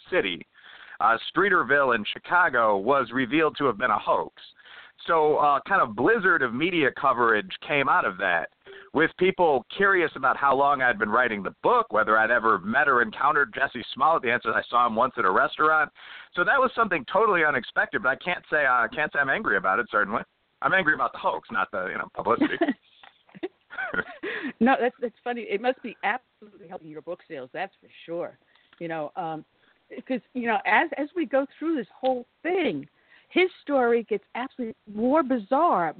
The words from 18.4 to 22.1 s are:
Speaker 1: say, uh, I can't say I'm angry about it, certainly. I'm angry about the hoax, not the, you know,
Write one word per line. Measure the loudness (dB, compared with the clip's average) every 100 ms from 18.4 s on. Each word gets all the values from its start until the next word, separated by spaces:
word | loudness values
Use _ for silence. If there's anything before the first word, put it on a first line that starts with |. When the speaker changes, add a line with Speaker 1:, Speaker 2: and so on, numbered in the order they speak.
| -4
Speaker 1:
say, | 0 2
uh, |
I | 2 0
can't | -2 -4
say | -2
I'm | -2
angry | -2 0 0
about | 0 0
it, | 0
certainly. | 0 0 -2 -8 _ _ -6
I'm | -2
angry | 0 2
about | 0 -2
the | -2
hoax, | -4 -4 -6
not | -4 -4
the, | -4 -6
you | -6
know, | -10